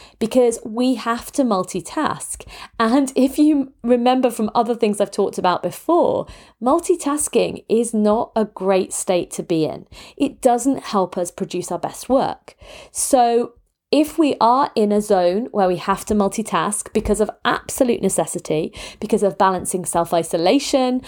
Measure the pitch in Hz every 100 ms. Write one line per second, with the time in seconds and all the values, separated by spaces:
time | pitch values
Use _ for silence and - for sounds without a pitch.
0 | - - 226 254 240 233 233 220 254 226
1 | 233 233 - - 254 190 185 185 175 -
2 | 285 - - - - - - - 226 269
3 | 269 - 262 269 302 294 262 - 240 247
4 | 240 262 254 226 214 240 233 226 214 202
5 | 196 - 196 - 185 175 175 - - 339
6 | - - - - - - 240 330 339 349
7 | 285 294 - 240 180 - - 226 226 214
8 | 208 220 - 226 214 - 185 190 - -
9 | - 180 - - 170 165 151 - - -
10 | - - 277 - 247 240 254 269 - 208
11 | 180 190 175 - 180 180 170 175 - -
12 | - 262 190 - - - - - - -
13 | - 254 240 233 240 - _ _ _ 277
14 | 302 - 294 - 226 254 285 - 208 208
15 | 208 190 175 190 254 208 185 175 - 190
16 | - 208 196 214 214 175 175 - - 220
17 | 214 208 208 - - - - - 254 -
18 | 190 - 160 170 - 156 170 - - -
19 | 214 202 196 - 190 185 - 185 175 170
20 | 170 170 165 170 175 269 - 277 254 254